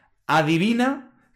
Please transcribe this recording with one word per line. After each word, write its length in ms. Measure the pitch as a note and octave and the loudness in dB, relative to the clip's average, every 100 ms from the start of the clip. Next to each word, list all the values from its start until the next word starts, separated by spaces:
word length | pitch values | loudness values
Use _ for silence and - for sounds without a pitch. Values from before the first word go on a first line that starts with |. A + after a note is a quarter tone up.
| _ _ - | _ _ -2
Adivina 840 | D#3 D#3 E3 G#3+ A#3 B3+ C#4 - _ _ | 0 2 0 0 0 -2 -4 -10 _ _